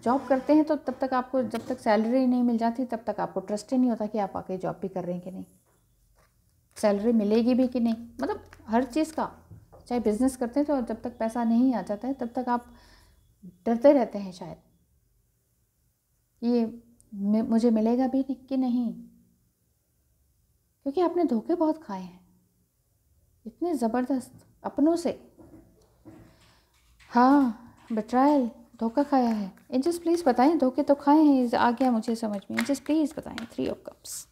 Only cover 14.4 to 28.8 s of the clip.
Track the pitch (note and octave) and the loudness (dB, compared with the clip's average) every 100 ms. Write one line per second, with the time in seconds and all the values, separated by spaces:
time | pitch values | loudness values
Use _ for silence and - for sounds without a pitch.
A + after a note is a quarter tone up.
14.4 | F3 D#3+ _ _ _ _ _ _ _ _ | -16 -18 _ _ _ _ _ _ _ _
15.4 | _ _ _ _ _ _ _ _ _ _ | _ _ _ _ _ _ _ _ _ _
16.4 | A#3 A#3+ A3+ A#3 - _ _ G3+ G3+ G#3+ | 0 0 0 -6 -20 _ _ -8 0 0
17.4 | A3+ A3+ A#3 A3 A3 A#3+ C4 C4 C4+ B3+ | 2 2 2 2 2 2 0 0 -2 -6
18.4 | - C4+ B3+ A#3+ A#3 F#3 - _ _ _ | -6 -4 -2 -2 -2 -6 -14 _ _ _
19.4 | _ _ _ _ _ _ _ _ _ _ | _ _ _ _ _ _ _ _ _ _
20.4 | _ _ _ _ - C#4 E4+ E4+ E4 A3+ | _ _ _ _ -6 0 0 2 0 0
21.4 | - F4 D#4 D#4 - G3 F3+ - _ _ | -2 0 0 -2 -6 -12 -12 -18 _ _
22.4 | _ _ _ _ _ _ _ _ _ _ | _ _ _ _ _ _ _ _ _ _
23.4 | - - E4+ D#4+ A3+ A#3+ B3+ C4+ - - | -20 -8 -4 -2 -2 -2 -2 -4 -6 -18
24.4 | _ _ - - D4 E4+ E4+ - - _ | _ _ -8 0 2 2 -2 -6 -12 _
25.4 | - - - _ _ _ - - - _ | -20 -20 -20 _ _ _ -20 -20 -20 _
26.4 | _ _ _ _ _ _ _ A#3+ B3 C#4+ | _ _ _ _ _ _ _ 4 6 6
27.4 | C4 G#3+ - - - A3 G#3+ B3 C#4 D4 | 4 -2 -12 -20 -8 -6 -2 2 4 4
28.4 | A#3+ - - - | 2 -4 -20 -6